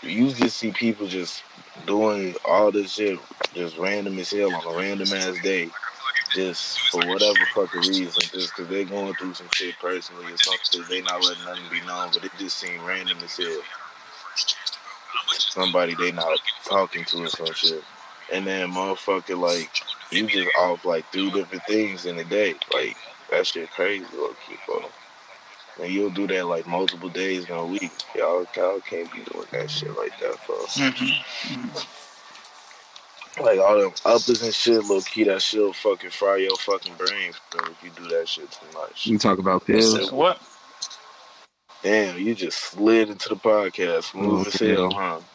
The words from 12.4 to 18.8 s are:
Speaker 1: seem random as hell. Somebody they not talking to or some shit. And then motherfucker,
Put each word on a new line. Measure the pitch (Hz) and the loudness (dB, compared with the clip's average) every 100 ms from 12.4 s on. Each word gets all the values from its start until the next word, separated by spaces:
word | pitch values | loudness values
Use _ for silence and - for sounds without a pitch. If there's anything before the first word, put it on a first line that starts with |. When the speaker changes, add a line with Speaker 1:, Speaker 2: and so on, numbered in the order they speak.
| 95 - | -8 -8
Speaker 1:
seem | 90 87 87 | -8 -8 -6
random | 92 92 92 | -6 -4 -6
as | 85 - | -8 -6
hell. | - 98 - - - - - - - - - - - - - - - 110 - | -4 -6 -10 -14 -16 -18 -20 -18 -8 -4 -2 -2 -6 -10 -16 -18 -8 -6 -2
Somebody | - - 95 92 90 87 82 | 0 0 0 2 2 2 0
they | 87 | -2
not | 87 82 76 - - - | 0 0 0 -2 -8 0
talking | 98 92 - 85 | 2 2 -2 -4
to | 85 | -4
or | 85 | -4
some | 78 82 | -4 -4
shit. | 80 98 80 - - - - - | 0 0 0 -10 -20 -20 -20 -6
And | 92 98 | -4 -2
then | 95 90 | -2 -2
motherfucker, | 92 | -2